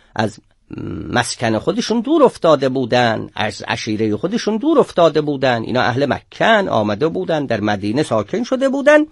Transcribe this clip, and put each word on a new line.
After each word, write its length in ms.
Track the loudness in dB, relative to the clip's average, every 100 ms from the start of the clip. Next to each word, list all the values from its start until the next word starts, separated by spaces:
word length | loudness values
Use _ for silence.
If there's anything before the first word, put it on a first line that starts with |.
| _ -6
از 220 | -6 -6 _ _ -16 -12 -10 -10 -4
مسکن 480 | -2 -2 -4 -2 0
خودشون 420 | 0 -2 -2 -2
دور 220 | 0 4
افتاده 460 | 4 4 2 4 2
بودن، 580 | -2 0 2 2 0 -6
از 280 | -6 -6 -6 -6
عشیره 480 | -4 -4 -2 -2 -2
خودشون 400 | -2 -2 -2 -2
دور 220 | 2 2
افتاده 420 | 4 4 4 4
بودن. 420 | -2 0 0 0
اینا 180 | 0 0
اهل 260 | 0 0 0
مکن 600 | -2 -6 -2 2 2 2
آمده 400 | 0 0 0 -2
بودن، 380 | -2 -2 -2 -2
در 140 | -2
مدینه 420 | 0 -2 -2 -2
ساکن 420 | 0 -2 -2 -6
شده 240 | -4 -2 0
بودن 300 | 0 2 4 2